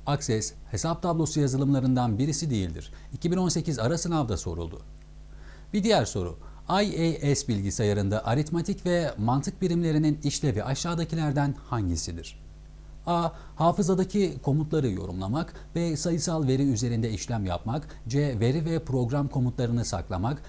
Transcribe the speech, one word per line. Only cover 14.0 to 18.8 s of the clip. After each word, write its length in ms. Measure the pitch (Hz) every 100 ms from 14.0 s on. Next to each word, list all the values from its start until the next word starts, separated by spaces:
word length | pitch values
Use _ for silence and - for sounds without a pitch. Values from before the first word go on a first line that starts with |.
| 185 208 185 135
komutları 480 | - 143 151 160 131
yorumlamak, 640 | 90 90 92 95 139 170 - -
B. 220 | 170 170 147
Sayısal 500 | 175 160 - 160 135
veri 160 | 135
üzerinde 480 | 139 110 123 117 113
işlem 360 | 104 - 117 92
yapmak, 420 | 87 104 147 - - 117
C. 320 | 135 147 113
Veri 240 | 113 156
ve 200 | 160 165